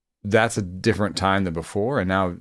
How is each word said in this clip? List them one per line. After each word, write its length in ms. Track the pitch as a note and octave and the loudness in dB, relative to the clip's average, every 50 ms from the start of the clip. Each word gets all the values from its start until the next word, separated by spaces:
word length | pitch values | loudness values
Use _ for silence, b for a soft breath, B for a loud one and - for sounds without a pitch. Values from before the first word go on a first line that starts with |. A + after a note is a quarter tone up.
| _ _ _ _ - | _ _ _ _ -4
that's 340 | G2+ G2+ A2 A2 A2+ - | 0 2 4 4 2 0
a 60 | - G2+ | -2 -4
different 540 | F2 F#2 F#2 - A2+ G2+ F#2 G#2+ F#2+ D2+ | -4 -4 -2 0 2 2 2 0 -2 -2
time 280 | - F#2+ G2 F#2+ G2 G2 | 0 0 2 2 2 0
than 80 | F2+ D#2+ | 0 -2
before, 480 | E2 E2 - - G2+ G2+ A#2+ D3 B2+ | -4 -6 -6 -4 -2 -2 -2 0 -2
and 80 | F#2 F#2 | 0 0
now 280 | F#2 F#2+ F#2+ F2+ F2 E2+ | 2 2 0 0 -2 -6